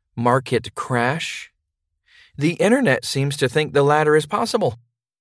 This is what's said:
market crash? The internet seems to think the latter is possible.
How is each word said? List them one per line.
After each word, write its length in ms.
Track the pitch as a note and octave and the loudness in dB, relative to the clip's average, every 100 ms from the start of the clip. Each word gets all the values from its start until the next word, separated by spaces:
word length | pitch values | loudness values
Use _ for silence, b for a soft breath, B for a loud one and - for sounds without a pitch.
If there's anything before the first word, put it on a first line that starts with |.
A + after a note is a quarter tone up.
| _ - | _ -2
market 580 | A#2+ C3 - A#2+ - | 2 2 2 -4 -4
crash? 760 | - - B2 A#2+ E3 - - - _ _ _ _ _ b b b - | -10 -4 0 0 -2 -8 -12 -16 _ _ _ _ _ b b b -4
The 180 | D3+ | -2
internet 500 | E3 F#3+ C4 G#3 B2+ | 0 2 4 2 0
seems 320 | - C#3 C#3 C#3 | -2 -4 -4 -2
to 120 | C3 | -2
think 240 | D#3 D3+ | 0 0
the 120 | C#3+ | 2
latter 320 | C#3+ D3+ D3+ D3+ | 2 2 4 2
is 100 | D3+ | 0
possible. 520 | G#3+ A#3 A3 D3+ - _ _ _ _ | -4 -2 -2 -2 -4 _ _ _ _